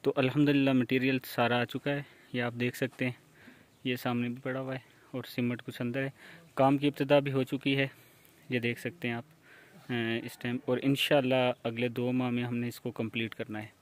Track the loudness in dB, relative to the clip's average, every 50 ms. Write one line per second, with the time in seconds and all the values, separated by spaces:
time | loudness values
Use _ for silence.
0 | 0 2 2 2 2 2 4 4 4 4 4 4 4 4 4 4 4 4 2 2
1 | 2 2 0 0 -2 -4 0 0 2 2 4 2 0 -2 -4 -6 -4 -2 -4 -4
2 | -6 -10 -18 -20 -16 -8 -4 -4 -4 -4 -2 -2 -2 -2 -2 -2 -4 -4 -2 -4
3 | -4 -4 -4 -8 _ _ -20 -20 -20 -20 -20 -20 -20 _ _ _ -4 -4 -4 -2
4 | -2 -2 0 0 -2 -2 -4 -6 -6 -6 -6 -4 -4 -6 -8 -8 -10 -16 -20 -20
5 | -20 -10 -10 -8 -8 -6 -4 -2 -2 -2 -2 -4 -8 -12 -8 -6 -6 -4 -2 -2
6 | -4 -4 -8 -12 -20 -20 -20 -20 -20 -8 _ 6 6 6 6 4 2 0 0 0
7 | 2 4 4 4 4 2 0 0 0 0 -4 -2 0 0 2 2 0 -2 -4 -16
8 | -20 -20 -20 -20 _ -20 -20 -20 -8 -4 -2 0 0 -2 -4 -4 -8 -8 -8 -4
9 | -4 -4 -4 -4 -8 _ -20 _ _ -20 -20 -20 -20 -20 -20 -20 -10 -6 -4 -2
10 | -2 -2 -2 -4 -6 -8 -12 -8 -6 -4 -4 -4 0 -2 -2 2 2 0 2 2
11 | 2 4 4 4 4 4 2 4 4 2 0 _ -4 -4 -2 -2 -2 -2 0 -2
12 | -2 0 0 0 0 0 -2 -2 -2 -2 -4 -4 -4 -4 -8 -8 -10 -8 -6 -4
13 | -6 -4 -2 -4 -4 -4 -6 -10 -10 -8 -8 -10 -10 -12 _ _